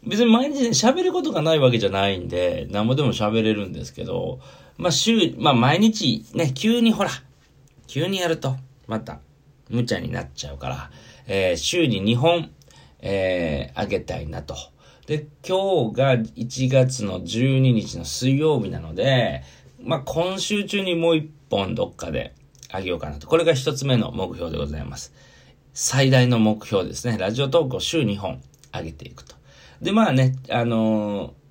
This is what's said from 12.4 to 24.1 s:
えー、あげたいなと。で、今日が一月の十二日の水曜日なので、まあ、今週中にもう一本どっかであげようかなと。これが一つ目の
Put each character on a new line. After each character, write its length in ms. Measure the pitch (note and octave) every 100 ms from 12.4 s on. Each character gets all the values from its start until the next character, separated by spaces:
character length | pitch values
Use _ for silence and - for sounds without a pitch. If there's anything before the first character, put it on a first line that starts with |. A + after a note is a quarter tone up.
| D#3 - - - - _
え 720 | G2 G2 F#2+ F2+ E2 C#2+ C2+
ー、 80 | -
あ 60 | G2
げ 140 | G2
た 180 | - E2
い 80 | D#2
な 160 | E2+
と。 140 | - D2+ - _ - - -
で、 200 | D3+ D3+ _ -
今 460 | F#3 G3 F3+ A2
日 40 | G#2+
が 200 | C3+ B2 A2+
一 340 | - A2+ - C3
月 360 | C3 B2+ -
の 180 | G#2 F#2
十 340 | F2+ G#2+ C3 C3
二 120 | C3
日 220 | A#2 G2
の 100 | E2+
水 320 | E2+ - B2+ C3+
曜 220 | D#3 C#3
日 120 | G2
な 100 | E2+
の 140 | D#2+
で、 480 | D#2+ B2 B2+ G#2+ C#2 - - - -
ま 180 | - D#3
あ、 20 |
今 400 | C3+ C#3 F3+ F#3+
週 240 | - G#3
中 160 | G3+ G3+
に 160 | F#3+ E3+
も 140 | E3
う 60 | E3
一 140 | D#3 - _
本 260 | G2+ F#2+ F2+
ど 100 | F2
っ 80 |
か 160 | - -
で 240 | A#1+ - - _ _ -
あ 100 | F#2+
げ 80 | F#2
よ 80 | E2+
う 20 |
か 120 | D#2
な 80 | D2
と。 100 | -
こ 80 | D#3+
れ 80 |
が 80 | E3
一 220 | C#3+ -
つ 120 | C3+ C#3
目 100 | B2
の 140 | F2+